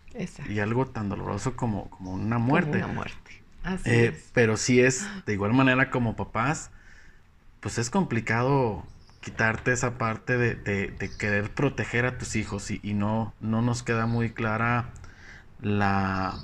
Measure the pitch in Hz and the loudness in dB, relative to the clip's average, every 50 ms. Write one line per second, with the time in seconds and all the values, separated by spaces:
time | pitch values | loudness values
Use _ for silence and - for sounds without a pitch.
0 | - - - 240 185 180 - - 143 - 104 107 104 110 117 123 131 127 - 113 | -18 -14 -10 -8 -8 -8 -10 -10 -8 -4 -2 0 0 0 0 0 0 -2 -4 -4
1 | 104 98 98 95 95 98 101 101 - 131 117 - 127 117 104 92 - - - - | -4 -4 -4 -4 -4 -4 -4 -4 -4 -4 -4 -2 -2 -2 -2 -2 -6 -8 -12 -12
2 | 95 92 92 98 101 107 117 120 117 127 160 170 175 147 - 185 147 98 - - | -10 -8 -6 -4 -2 0 0 2 2 4 4 2 2 2 0 -2 -2 -2 -4 -6
3 | - - - - - - - - - - - - - 180 190 185 - 110 117 117 | -6 -8 -10 -14 -16 -20 -20 -20 -20 -20 -14 -10 -6 -6 -6 -4 0 2 4 6
4 | 117 117 156 - - - - 127 117 110 107 104 - - 123 123 127 131 127 - | 4 4 2 -2 -10 -2 2 4 4 4 4 2 2 4 6 6 6 6 4 0
5 | - - 104 - - 107 104 95 101 104 120 135 135 131 127 131 131 131 - 127 | -4 -8 -10 -8 -6 -4 -2 0 2 2 4 6 6 6 6 4 2 2 0 0
6 | 120 113 107 - 98 - - 110 120 139 160 - - - - - - - - - | 0 0 -2 -2 -6 -4 -2 0 0 0 0 -2 -6 -12 -18 -20 -20 -20 -20 -20
7 | - - - - - - - _ - - - - - 104 - 117 117 - - 196 | -20 -20 -20 -20 -20 -20 -20 _ -20 -20 -16 -10 -8 -4 -2 -2 -2 0 2 0
8 | 175 139 120 113 117 - 113 117 123 135 143 135 127 110 98 - - - - - | 2 2 0 0 0 2 2 2 4 4 4 4 2 2 0 -4 -8 -12 -18 -20
9 | - - - - - - - - 113 113 110 - - 127 127 120 135 123 123 - | -20 -20 -20 -16 -14 -8 -2 2 2 2 2 2 0 0 2 2 2 0 0 0
10 | 113 113 110 104 - - 127 123 120 117 - - - 107 101 98 98 - - - | -2 -2 -2 -2 -2 0 2 2 2 2 0 0 -2 -2 0 0 -2 -4 -4 -6
11 | 101 90 - - - 104 104 101 104 110 - - 143 135 135 - 107 - - 120 | -8 -8 -6 -4 -2 0 0 0 0 -2 -2 0 0 0 0 -2 -4 -2 0 0
12 | 123 127 123 123 117 - - 110 104 - 101 101 - - 101 92 - 104 104 101 | 0 0 -2 -4 -6 -4 -2 -2 -2 -2 -4 -6 -6 -6 -6 -6 -4 -2 0 0
13 | 101 104 110 113 113 110 - - - 110 113 113 120 120 120 120 - - 117 113 | 0 2 0 0 -2 -2 -6 -6 -2 0 2 2 2 2 0 0 -2 -2 0 0
14 | 113 117 117 117 117 113 - - 113 110 107 110 113 120 120 120 120 - - - | 0 0 0 0 0 -2 -2 -2 -2 -2 0 0 2 2 2 0 -2 -4 -8 -16
15 | - - - - - - - - - - - - - 104 104 104 101 98 98 98 | -18 -18 -20 -20 -20 -20 -20 -20 -20 -20 -14 -6 -2 0 0 2 2 2 2 2
16 | 95 95 95 95 95 92 90 - | 2 0 0 0 -2 -4 -4 -6